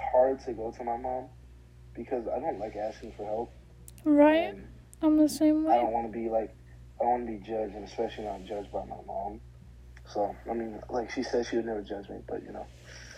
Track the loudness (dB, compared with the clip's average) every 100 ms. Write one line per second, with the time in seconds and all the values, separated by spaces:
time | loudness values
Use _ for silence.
0 | 2 4 4 2 -4 -6 -6 -6 -4 -4
1 | -4 -4 -6 -14 -20 -20 -20 -20 -16 -12
2 | -4 -4 -2 -2 -2 -4 -6 -6 -6 -6
3 | -12 -10 -6 -4 -4 -10 -20 -20 -20 -4
4 | 4 8 8 8 2 -4 -14 -18 -20 0
5 | 4 6 6 6 4 4 6 4 4 0
6 | -2 -4 0 0 0 -6 -20 -20 -10 -2
7 | 2 2 0 -6 -4 -2 -2 -6 -8 -4
8 | -4 -4 -6 -6 -8 -8 -6 -6 -6 -10
9 | -8 -6 -6 -8 -14 -20 -20 -20 -20 -20
10 | -8 -2 -2 -2 -6 -4 -4 -8 -6 -4
11 | -4 -4 -2 -2 0 -2 -2 -4 -6 -8
12 | -10 -14 -10 -10 -8 -12 -12 -16 -20 -18
13 | -18